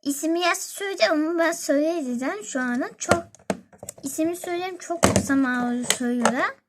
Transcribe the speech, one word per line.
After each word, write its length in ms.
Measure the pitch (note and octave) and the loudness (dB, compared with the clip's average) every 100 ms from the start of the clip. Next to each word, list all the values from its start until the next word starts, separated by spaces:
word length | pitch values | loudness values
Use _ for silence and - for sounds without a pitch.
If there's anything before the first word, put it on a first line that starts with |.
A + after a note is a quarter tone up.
İsmi 360 | - C#4 D#4+ E4+ | -4 -2 0 2
ya 160 | F4 F4+ | 2 0
söyle 540 | - - G4 F4+ D#4+ | -4 -6 -6 2 2
ama 300 | D#4+ D#4 E4+ | 4 2 2
ben 120 | E4 | 2
söyleyeceğim 920 | E4 - C#4+ D#4 E4+ C4 A#3+ C4 G4 | 0 0 2 2 0 -2 -2 -4 -4
şu 160 | G#4 C4 | -6 -4
anda. 300 | B3+ B3 F#4 - | -2 -2 -4 -6
Çok, 260 | - E4+ - _ - - - - - - | 2 2 2 _ -8 -8 -8 -18 -18 -10
ismini 320 | C4+ - D#4+ F4 | -8 -2 -2 -2
söyleyeyim 420 | - F4 F#4 F4+ | -6 -4 -4 -8
çok 220 | - E4+ - - | -6 0 2 2
zaman 440 | - C#4 C4 B3 B3 | 2 2 2 2 0
oldu 200 | A#3+ A#3+ - | -2 -2 -2
söylüyorum. 580 | A#3+ B3 A#3 B3 F#4+ C5+ | 0 2 2 2 -2 -4